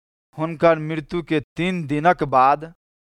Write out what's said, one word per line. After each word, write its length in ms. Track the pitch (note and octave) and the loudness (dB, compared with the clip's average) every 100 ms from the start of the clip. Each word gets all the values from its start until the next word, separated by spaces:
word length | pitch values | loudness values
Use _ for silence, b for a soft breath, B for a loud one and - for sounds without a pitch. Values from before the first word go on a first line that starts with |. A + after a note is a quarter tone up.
| _ _ _ - | _ _ _ -10
हुनकर 420 | D#3+ D#3 E3+ D#3+ | -8 2 2 2
मृत्यु 440 | D#3 D#3+ C#3+ F3 | -2 -8 -6 -8
के 160 | D3+ D#3 - - | -2 -4 -4 -6
तीन 300 | F3+ F3+ C#3+ | -4 -4 -4
दिनक 360 | D3 E3 F3+ | 0 2 2
बाद 500 | D3 C3 C3 D3 E3 - _ _ _ | 0 4 4 2 -4 -18 _ _ _